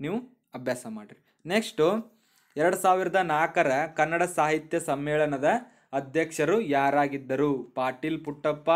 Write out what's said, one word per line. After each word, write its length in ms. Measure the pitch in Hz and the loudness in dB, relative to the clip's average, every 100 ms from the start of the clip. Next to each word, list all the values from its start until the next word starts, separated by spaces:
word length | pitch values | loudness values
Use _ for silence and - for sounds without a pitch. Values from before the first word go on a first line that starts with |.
ನೀವು 160 | 143 220 247 _ _ | -6 -6 -8 _ _
ಅಭ್ಯಾಸ 320 | 131 127 123 117 | -10 -6 -6 -8
ಮಾಡಿರಿ. 360 | 110 104 - _ _ 156 | -14 -16 -20 _ _ -4
ನೆಕ್ಸ್ಟು, 680 | 202 220 - 160 214 226 _ _ _ _ 143 | -2 -2 2 2 2 -4 _ _ _ _ 0
ಎರಡು 200 | 170 185 | 2 2
ಸಾವಿರದ 380 | 190 185 180 | 2 2 2
ನಾಲ್ಕರ 720 | 185 175 151 170 175 147 131 156 | 0 2 2 2 2 2 2 0
ಕನ್ನಡ 360 | 160 156 165 | 0 0 2
ಸಾಹಿತ್ಯ 580 | 180 175 151 156 156 170 | 0 2 2 0 -2 -4
ಸಮ್ಮೇಳನದ 680 | 165 139 147 151 151 139 147 233 - _ _ | -2 -2 0 0 0 2 2 0 -2 _ _
ಅಧ್ಯಕ್ಷರು 680 | 135 135 156 160 - 147 214 | -8 -4 -2 -2 0 0 2
ಯಾರಾಗಿದ್ದರು? 1040 | 180 139 139 143 143 135 127 135 147 135 | 2 2 2 2 2 -2 -4 0 0 0
ಪಾಟೀಲ್ 600 | - - 127 127 160 160 | -4 -4 -4 -4 -6 -6
ಪುಟ್ಟಪ್ಪ, 460 | 151 143 151 151 165 | -8 -6 -4 -2 2